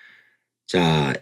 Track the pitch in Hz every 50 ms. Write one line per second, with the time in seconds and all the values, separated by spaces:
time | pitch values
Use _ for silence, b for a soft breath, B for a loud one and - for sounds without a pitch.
0 | b b b b b b b b b b _ _ _ - - 92 87 82 80 78
1 | 71 69 69 -